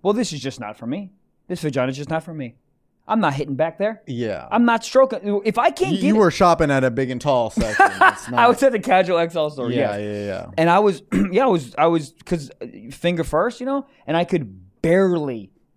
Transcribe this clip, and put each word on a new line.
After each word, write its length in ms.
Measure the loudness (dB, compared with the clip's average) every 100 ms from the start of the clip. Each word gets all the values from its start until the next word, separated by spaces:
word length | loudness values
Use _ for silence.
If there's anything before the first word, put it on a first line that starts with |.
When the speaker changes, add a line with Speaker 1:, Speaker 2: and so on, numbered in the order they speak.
Speaker 1:
"Well, 120 | -2
this 180 | -2 -4
is 60 | -6
just 200 | -10 -10
not 160 | -14 -12
for 100 | -10
me. 240 | -10 -10 _ _ _ -12
This 120 | -8
vagina's 360 | -4 -2 -2 -4
just 120 | -6
not 140 | -8
for 100 | -8
me. 220 | -12 -12 -14 _ _ _ _ -4
I'm 100 | 0
not 160 | 0
hitting 220 | -2 -6 -4
back 220 | -4 -2
there. 220 | -6 -6 -10
Speaker 2:
Yeah. 400 | -6 -4 -6 -2
Speaker 1:
I'm 160 | 2
not 200 | 2 2
stroking. 560 | 2 2 2 0 -4 -2
If 140 | -2 0
I 120 | 0
can't 260 | 0 -2 0
Speaker 2:
You, 40 |
Speaker 1:
get 60 | 2
Speaker 2:
you 80 |
Speaker 1:
it." 40 | 4
Speaker 2:
were 100 | 4
shopping 400 | 6 4 4 2
at 140 | 2
a 60 | 0
big 180 | 0 -4
and 100 | -2
tall 300 | 0 2 0
section. 340 | -2 -2 4
Speaker 1:
<laughs> 160 | 2 6
Speaker 2:
It's 280 | 2 2 -4
not 80 | 4
Speaker 1:
I 80 | 4
was 160 | 6
at 80 | 2
the 80 | 2
Casual 400 | 2 2 4 0
X 160 | 0
L 160 | -2 -4
store, 220 | -4 -2
Speaker 2:
Yeah, 240 | 0 -2 -2
Speaker 1:
yes. 40 |
Speaker 2:
yeah, 240 | -6 -6
yeah. 260 | -6 -6 -6 0
Speaker 1:
And 140 | 4
I 80 | 4
was, 240 | 2 0 -4
<clears throat> 200 | -2 0
yeah, 100 | 2
I 60 | 2
was, 260 | 0 -2 0
I 120 | 2
was, 260 | 2 -4 _
'cause, 240 | -6 -6 -6 -16
uh, 40 | -16 -16 -18
finger 320 | -4 -2 -2
first, 340 | -2 -2 -2 -4
you 80 | -6
know, 200 | -6 -8 _ -4
and 100 | -4
I 60 |
could 560 | 0 -2 -4 -14 -20 _
barely 680 | 2 4 4 0 -4 -8 -14 _ _